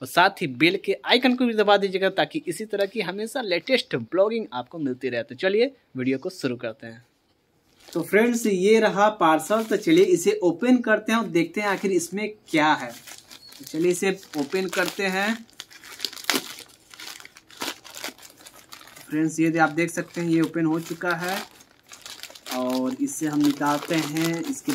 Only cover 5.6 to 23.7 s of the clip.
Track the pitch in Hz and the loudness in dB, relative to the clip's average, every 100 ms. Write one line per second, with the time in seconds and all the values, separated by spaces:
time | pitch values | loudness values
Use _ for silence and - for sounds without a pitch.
5.6 | 269 - _ 131 127 131 185 - 131 120 | 0 -2 _ -4 -2 -2 -4 -4 -4 -4
6.6 | 117 110 117 117 _ _ _ _ _ _ | -8 -10 -18 -18 _ _ _ _ _ _
7.6 | _ _ - 175 160 202 240 233 214 185 | _ _ -10 -8 2 4 4 2 0 2
8.6 | 202 226 214 185 214 214 165 156 - 220 | 6 6 6 4 2 4 4 4 2 0
9.6 | 220 196 170 165 190 170 202 214 175 - | 0 0 4 6 6 4 2 2 0 2
10.6 | 247 247 226 214 220 226 190 170 165 214 | 4 4 4 0 2 0 2 0 0 -2
11.6 | 208 180 196 180 - 196 214 - - 160 | -2 -2 0 0 -2 -6 -8 -10 -4 2
12.6 | 151 139 120 - - - _ - - - | 2 2 -2 -14 -20 -20 _ -20 -20 -20
13.6 | - 156 175 175 196 190 - 151 139 190 | -10 -2 0 0 -2 -4 -8 -6 -4 -4
14.6 | 185 190 180 - 190 190 208 226 - - | -2 -2 -4 -2 -2 -2 -2 -4 -10 -20
15.6 | - - - - - - - - - - | -20 -20 -20 -12 -10 -4 -2 -2 -6 -18
16.6 | - _ _ - - - - - _ - | -20 _ _ -20 -18 -18 -20 -20 _ -10
17.6 | - - - - - - - - - - | -10 -10 -18 -14 -14 -16 -20 -20 -20 -20
18.6 | - - - - - 151 160 160 160 160 | -20 -20 -20 -20 -6 -2 -2 0 0 4
19.6 | 156 151 170 175 170 170 170 165 156 170 | 2 2 -2 -4 -8 -6 0 2 2 0
20.6 | 160 165 165 165 180 170 180 202 - - | 0 0 -4 -6 -4 -4 -4 -6 -8 -20
21.6 | - _ _ - - - - - - 127 | -20 _ _ -20 -20 -18 -18 -18 -10 -6
22.6 | 127 127 127 127 139 - 156 147 147 139 | -2 -2 -2 -2 -6 -4 -2 0 0 0
23.6 | 147 | -2